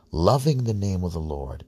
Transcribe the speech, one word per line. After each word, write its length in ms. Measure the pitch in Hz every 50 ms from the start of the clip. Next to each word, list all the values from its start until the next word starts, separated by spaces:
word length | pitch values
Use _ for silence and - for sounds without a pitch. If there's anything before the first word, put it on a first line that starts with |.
| _ _
loving 540 | - - 85 98 123 143 131 156 143 131 120
the 100 | 113 107
name 300 | 101 98 101 95 90 90
of 80 | 87 82
the 80 | 82
Lord 460 | 78 78 73 71 69 67 - - -